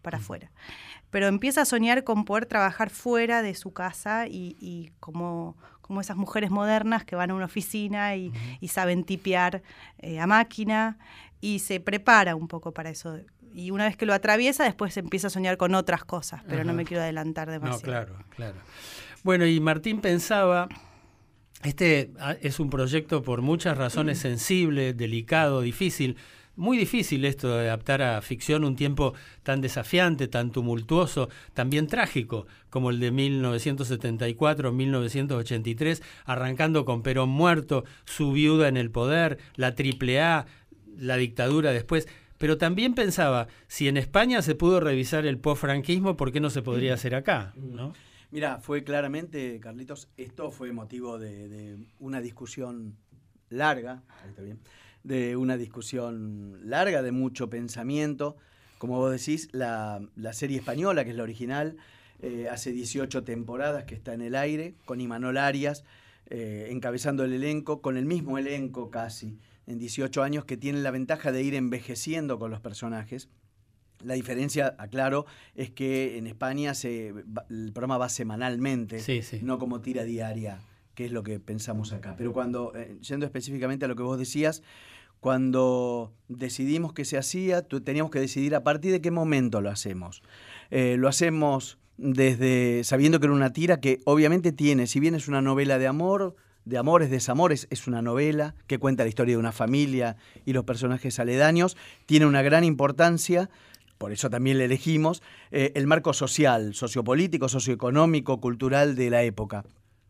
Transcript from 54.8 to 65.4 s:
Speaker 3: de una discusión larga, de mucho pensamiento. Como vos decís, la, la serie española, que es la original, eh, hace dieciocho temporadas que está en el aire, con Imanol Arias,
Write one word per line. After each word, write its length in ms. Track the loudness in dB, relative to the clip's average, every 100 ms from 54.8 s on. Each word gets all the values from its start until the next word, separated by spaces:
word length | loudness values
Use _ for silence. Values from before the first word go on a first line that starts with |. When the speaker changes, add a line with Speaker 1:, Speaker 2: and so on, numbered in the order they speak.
| -20 _
Speaker 3:
de 320 | -4 -2 -2 0
una 200 | -2 -2
discusión 1000 | -6 -12 -8 -6 -6 -8 -10 -10 -12 -14
larga, 380 | -4 0 2 0
de 100 | 0
mucho 380 | -2 -2 -4 -8
pensamiento. 840 | -8 -10 -8 -4 -2 -2 -4 -6 -8 _ _ _ -12
Como 180 | -6 0
vos 160 | 0
decís, 360 | -2 -4 -4 -4
la, 480 | -6 -4 -4 -6 -8 -12 -12
la 160 | -10
serie 260 | -6 -4 -4
española, 460 | -4 -4 0 0
que 60 | -2
es 60 | -4
la 80 |
original, 520 | -8 -8 -6 -4 -6 -8 -20 -20 _ -12
eh, 260 | -10 -8 -8
hace 220 | -8 -8
dieciocho 500 | -8 -6 -6 -4 -6
temporadas 640 | -6 -8 -8 -6 -4 -4
que 100 | -8
está 200 | -14 -12
en 80 | -10
el 120 | -6
aire, 420 | -2 -2 -4 -8 -12 -12
con 140 | -8
Imanol 340 | -6 -6 -4
Arias, 480 | 0